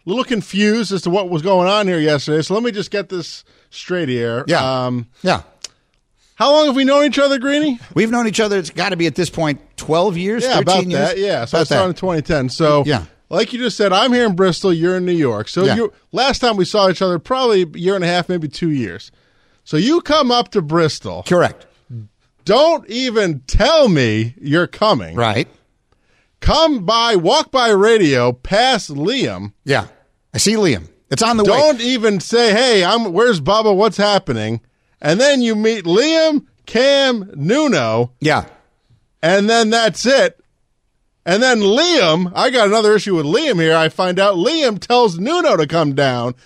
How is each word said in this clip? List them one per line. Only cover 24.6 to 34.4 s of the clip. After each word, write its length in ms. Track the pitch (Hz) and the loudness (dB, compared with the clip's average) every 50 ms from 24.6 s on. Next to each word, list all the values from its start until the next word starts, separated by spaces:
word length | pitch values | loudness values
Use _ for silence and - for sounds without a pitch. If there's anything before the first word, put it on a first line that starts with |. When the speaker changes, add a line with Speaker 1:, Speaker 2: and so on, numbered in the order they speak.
| 175 - | 0 -2
Speaker 1:
coming. 480 | - - - 214 202 131 92 80 82 | -2 -2 0 0 0 0 -2 -4 -4
Speaker 2:
Right. 320 | 90 117 113 104 113 165 - _ _ _ _ _ _ _ _ _ _ _ _ _ _ _ _ _ _ | -2 -2 0 0 -2 -4 -6 _ _ _ _ _ _ _ _ _ _ _ _ _ _ _ _ _ _
Speaker 1:
Come 460 | - - 202 285 320 320 302 247 185 | -2 0 2 4 2 2 2 0 -2
by, 300 | 165 220 233 233 233 233 | -2 0 0 0 2 0
walk 360 | 185 160 175 247 311 294 - | 2 2 2 2 2 0 0
by 180 | - 262 240 233 | 0 0 2 2
radio, 640 | 214 190 196 220 233 220 196 151 139 123 120 123 | 2 4 4 4 4 4 4 2 2 2 2 0
past 580 | 123 - - - 180 202 240 262 262 214 - - | -2 -4 -6 -2 0 2 2 2 0 0 -4 -6
Liam. 640 | 156 139 143 185 254 277 202 127 98 90 98 104 - _ _ | -8 -6 -4 -2 -2 -2 -2 -4 -4 -6 -10 -12 -14 _ _
Speaker 2:
Yeah. 240 | - 139 120 101 - - _ _ _ _ _ _ _ - | -2 -2 -2 -2 -4 -10 _ _ _ _ _ _ _ -8
I 60 | 107 | -4
see 140 | - 196 220 | -2 -2 0
Liam. 320 | 220 208 180 127 92 80 80 - _ _ _ | 2 2 0 0 -2 -4 -10 -20 _ _ _
It's 100 | - - | -4 -2
on 160 | 226 226 240 220 | -2 0 0 2
the 60 | 208 | 2
way. 60 | 196 | 2
Speaker 1:
Don't 320 | 208 254 294 302 302 233 | 2 4 4 2 2 0
even 380 | 226 240 262 247 214 226 208 190 | -2 -2 -2 0 0 0 0 -2
say, 320 | - - - 233 240 226 | -2 -2 0 2 2 4
"Hey, 320 | 196 214 254 262 233 202 180 | 2 2 2 2 2 2 2
I'm, 300 | 175 208 233 226 208 165 | 2 0 0 -2 -2 0
where's 260 | 180 226 247 233 170 | 2 2 2 2 0
Bubba? 360 | 139 139 202 220 220 214 202 | 0 0 0 2 2 2 2
What's 220 | 185 208 226 185 - | 2 2 0 0 0
happening?" 640 | 202 208 208 190 - - 131 113 | 0 2 2 0 0 -2 -4 -4